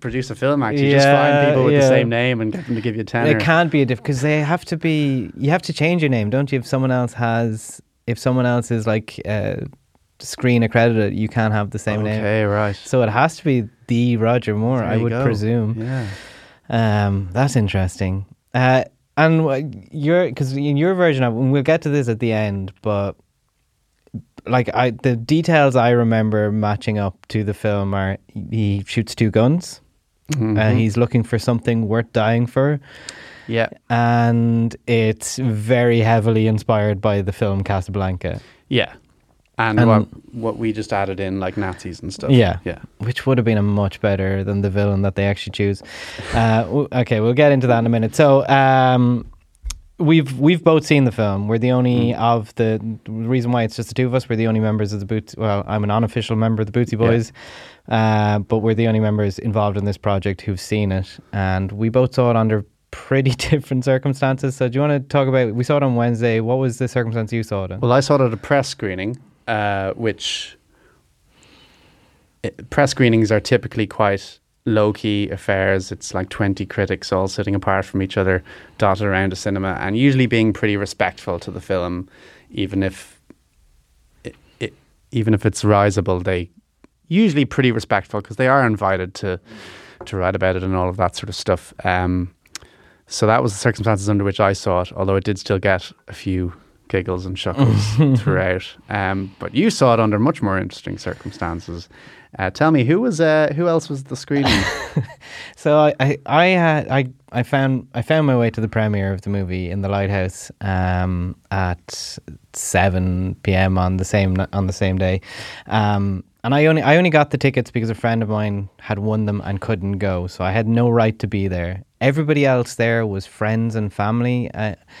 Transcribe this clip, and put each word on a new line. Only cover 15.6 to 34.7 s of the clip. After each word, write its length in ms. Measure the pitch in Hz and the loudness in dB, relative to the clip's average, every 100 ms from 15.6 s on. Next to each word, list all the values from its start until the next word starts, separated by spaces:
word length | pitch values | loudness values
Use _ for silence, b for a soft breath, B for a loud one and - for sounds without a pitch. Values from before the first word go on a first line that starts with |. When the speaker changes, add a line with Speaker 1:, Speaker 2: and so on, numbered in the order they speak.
| 110 113 | 0 -4
Speaker 1:
Yeah. 260 | 113 131 110 98 B B B B - | -4 -6 -6 -10 B B B B -6
Speaker 2:
Um, 600 | 113 113 104 101 98 92 | -2 2 2 0 0 -2
that's 240 | 95 139 131 | -2 0 0
interesting. 680 | 104 98 92 - 95 95 98 - _ | 0 0 -2 -2 -4 -4 -8 -16 _
Uh, 300 | 123 127 131 - - _ - | 0 2 2 0 -8 _ 2
and 220 | 160 160 | 4 4
w-, 320 | 160 135 151 101 95 | 2 -2 -4 -10 -14
your, 400 | 160 143 175 175 | -4 0 2 0
'cause 200 | 127 135 | -2 -4
in 220 | 135 143 143 | -2 0 2
your 180 | 170 | 2
version 300 | 185 175 135 | 2 2 4
of, 100 | 127 | 0
and 180 | 113 131 | 2 2
we'll 100 | 143 | 2
get 200 | 139 160 | 2 0
to 60 | 156 | 0
this 200 | 143 120 | 0 0
at 120 | 110 | 0
the 120 | 117 | 0
end, 400 | 110 107 98 95 - | 0 0 -2 -6 -6
but, 340 | 110 101 98 - _ _ _ _ _ _ _ _ _ - - - - | -2 -2 -2 -6 _ _ _ _ _ _ _ _ _ -16 -16 -16 -2
like, 240 | 127 120 | -2 0
I, 160 | - 127 | 0 0
the 260 | 113 131 120 | 0 -2 -2
details 600 | 113 156 165 160 143 127 | 0 0 4 4 4 4
I 140 | 120 | 4
remember 600 | 120 117 113 110 107 107 | 4 4 2 2 0 0
matching 480 | 107 104 104 - 107 | 0 0 -2 -2 -2
up 280 | 98 - - | -2 -6 -6
to 160 | 110 | -4
the 80 | 104 | -4
film 380 | 101 110 101 98 | -2 -2 -2 -2
are 220 | 98 95 98 _ - 92 | -2 -2 -4 _ -14 -6
he 320 | 113 104 101 98 | -2 0 -2 -2
shoots 280 | - 110 | -4 -4
two 160 | - 110 | 0 2
guns. 500 | 107 120 165 - - _ _ _ _ - | 4 4 2 -2 -14 _ _ _ _ -8
Uh, 20 | 147 | -2
Speaker 1:
Mm-hmm. 400 | 110 107 110 107 | 0 2 2 2
Speaker 2:
he's 180 | 113 107 | 2 2
looking 260 | 120 123 | 2 0
for 140 | 113 117 | 0 -2
something 500 | - 120 120 117 110 | 0 -2 0 0 0
worth 240 | 110 117 | -2 -2
dying 340 | - 110 117 120 | 0 2 2 0
for. 340 | 131 139 147 B B B B B B - | 0 0 0 B B B B B B -6
Speaker 1:
Yeah. 200 | 117 113 - - | -2 -2 -6 -2
Speaker 2:
And 840 | 117 120 120 117 117 117 117 117 | 0 4 4 4 2 2 2 0